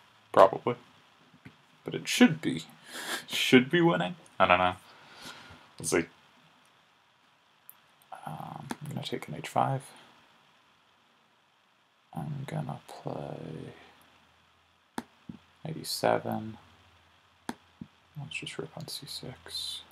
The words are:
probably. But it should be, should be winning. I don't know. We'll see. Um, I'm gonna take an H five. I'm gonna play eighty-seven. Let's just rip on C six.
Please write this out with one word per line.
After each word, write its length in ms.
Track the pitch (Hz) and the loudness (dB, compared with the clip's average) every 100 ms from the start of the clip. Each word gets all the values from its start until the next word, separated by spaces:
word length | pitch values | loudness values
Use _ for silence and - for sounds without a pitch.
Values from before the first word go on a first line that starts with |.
| - - _ | -20 -20 _
probably. 440 | - 95 - - - - - - - - - - - _ _ | 8 8 6 -4 -4 -8 -20 -20 -20 -20 -20 -20 -20 _ _
But 120 | - 160 | -10 -8
it 120 | 160 | 0
should 340 | - 247 156 | 8 8 6
be, 240 | - - - - - - - - - | -2 -4 -8 -20 -16 -12 -8 -8 -6
should 440 | - - 127 131 | -2 8 8 8
be 100 | 175 | 4
winning. 340 | 170 175 87 - - - | 4 2 -2 -8 -6 2
I 60 | 92 | 6
don't 140 | 90 | 6
know. 160 | 90 90 - - - - - - - - - - | 4 0 -12 -20 -20 -18 -18 -18 -20 -20 -20 -10
We'll 80 | 82 | 0
see. 180 | 87 82 - - - - _ _ _ _ _ _ _ _ _ _ _ - - _ _ - - - | 0 0 -8 -20 -20 -20 _ _ _ _ _ _ _ _ _ _ _ -20 -20 _ _ -20 -16 -14
Um, 400 | 156 - - - | -12 -12 -14 -12
I'm 200 | - 143 | -12 -10
gonna 120 | 127 | -8
take 260 | - - - | -6 -8 -8
an 80 | - | -10
H 120 | - | -2
five. 340 | 127 123 135 - - - - - _ _ _ _ _ _ _ _ _ _ _ _ _ _ _ _ _ _ | 2 2 0 -6 -20 -20 -20 -20 _ _ _ _ _ _ _ _ _ _ _ _ _ _ _ _ _ _
I'm 320 | - 73 - 135 | -12 -10 -10 -8
gonna 340 | - - - - | -6 -6 -10 -14
play 840 | - - - 71 - 80 80 85 - - - - - _ _ _ _ _ _ _ - - _ - - _ _ 156 | -14 -10 -10 -10 -12 -12 -12 -14 -16 -20 -20 -20 -20 _ _ _ _ _ _ _ -16 -16 _ -20 -20 _ _ -12
eighty-seven. 920 | 156 - - 113 113 113 110 110 107 - - - _ _ _ _ _ - - _ - - _ _ 151 | -10 -8 -2 0 0 -2 -6 -8 -14 -20 -20 -20 _ _ _ _ _ -16 -16 _ -20 -20 _ _ -18
Let's 160 | 151 - | -12 -10
just 240 | - - | -10 -10
rip 180 | - - | -10 -12
on 100 | - | -12
C 200 | - - | -12 -12
six. 720 | - - 123 - - - - - | -12 -12 -14 -12 -8 -8 -10 -14